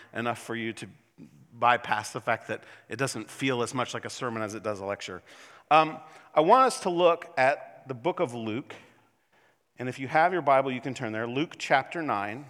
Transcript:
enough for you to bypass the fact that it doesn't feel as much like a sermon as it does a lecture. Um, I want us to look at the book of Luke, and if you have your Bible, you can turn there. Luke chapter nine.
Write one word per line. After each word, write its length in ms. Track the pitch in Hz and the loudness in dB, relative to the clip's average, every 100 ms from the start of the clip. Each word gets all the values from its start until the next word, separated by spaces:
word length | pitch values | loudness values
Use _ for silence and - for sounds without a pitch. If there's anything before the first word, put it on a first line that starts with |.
| - | -14
enough 260 | 110 117 113 | -6 -4 -4
for 160 | - 117 | -6 -8
you 180 | 113 | -6
to 140 | 110 104 - _ _ - _ _ | -8 -12 -18 _ _ -20 _ _
bypass 600 | 117 120 120 - 107 104 | 0 2 2 0 -4 -4
the 80 | 123 | -6
fact 260 | 120 110 - | -2 -2 -4
that 160 | 107 - - - | -10 -12 -20 -12
it 80 | 110 | -6
doesn't 340 | 135 120 107 | -4 -4 -10
feel 320 | - 135 123 | -4 -2 0
as 140 | 113 131 | -2 -2
much 180 | 120 | -4
like 120 | 117 120 | -4 -10
a 40 | |
sermon 320 | - 127 113 | -8 -6 -4
as 140 | 107 107 | -6 -6
it 80 | |
does 160 | 104 101 | -6 -6
a 60 | 98 | -6
lecture. 360 | 101 - 92 - - - - - | -6 -8 -14 -16 -20 -20 -10 4
Um, 280 | 151 156 156 - - - | 4 4 0 -16 -20 -4
I 80 | - | 2
want 240 | 160 247 262 | 6 8 6
us 140 | - | 2
to 80 | 190 | -2
look 380 | 175 175 170 - - | 4 4 4 0 2
at 500 | 131 151 - - - | 2 2 -4 -16 -12
the 60 | |
book 260 | 127 175 175 | -6 -4 -2
of 120 | 151 | -2
Luke, 400 | 120 113 110 - - - _ _ _ _ _ _ _ _ - | -4 -6 -6 -8 -16 -20 _ _ _ _ _ _ _ _ -10
and 100 | 123 | -8
if 100 | 123 | -8
you 120 | 131 | 0
have 240 | 160 175 | 4 4
your 80 | 180 | 2
Bible, 300 | 143 135 139 | 4 4 4
you 100 | 127 | -2
can 120 | 139 | -6
turn 200 | 123 120 | -6 -6
there. 120 | 110 117 | -4 -4
Luke 300 | 127 175 - | -4 -4 -6
chapter 440 | - 143 131 175 | 2 2 2 -6
nine. 440 | 151 104 104 117 143 | -2 -2 -2 -8 -14